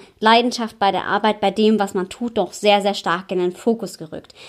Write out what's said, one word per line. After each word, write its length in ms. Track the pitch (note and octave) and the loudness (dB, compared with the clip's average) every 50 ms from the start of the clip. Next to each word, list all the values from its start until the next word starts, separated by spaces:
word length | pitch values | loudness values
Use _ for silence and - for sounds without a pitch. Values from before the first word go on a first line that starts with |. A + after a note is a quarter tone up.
| - - _ - | -6 -16 _ -2
Leidenschaft 580 | G#3+ A3 A3+ A#3 A#3+ B3 A#3+ - A#3 G#3+ - - | 2 4 4 4 4 2 -2 -4 -6 -6 -4 -2
bei 140 | G3+ G3 | 0 0
der 140 | F#3 F3+ - | 0 0 -2
Arbeit, 340 | - F3 G3+ G3+ A3 G#3 G#3 | -2 -2 0 2 0 0 0
bei 100 | - G3 | 0 -2
dem, 300 | G3 A3 A3 G#3+ A3 G#3 | 0 2 4 4 4 2
was 160 | G3+ G3 - | 0 -2 -2
man 140 | G3 F3+ F#3 | -4 -4 -4
tut, 280 | - - A#3+ A#3+ A3+ G#3+ | -6 -8 -8 -6 -2 -2
doch 160 | F#3 F3 - | -4 -4 -4
sehr, 280 | - - G#3 G3+ G#3 | -2 2 4 4 4
sehr 120 | G3 G3+ G3 | 4 0 -2
stark 380 | - - F#3+ E3 F3+ F#3 - | -2 -2 -2 -2 -2 -4 -4
in 80 | G3 F3+ | -4 -2
den 120 | F3+ F3+ | -2 -2
Fokus 460 | F3+ - - A#3+ A#3 A3+ G#3 F3+ - - | -4 -2 -2 -2 -2 -2 -2 -10 -12 -12
gerückt. 380 | E3 D#3+ - - - - - - - | -14 -14 -14 -14 -16 -16 -20 -20 -20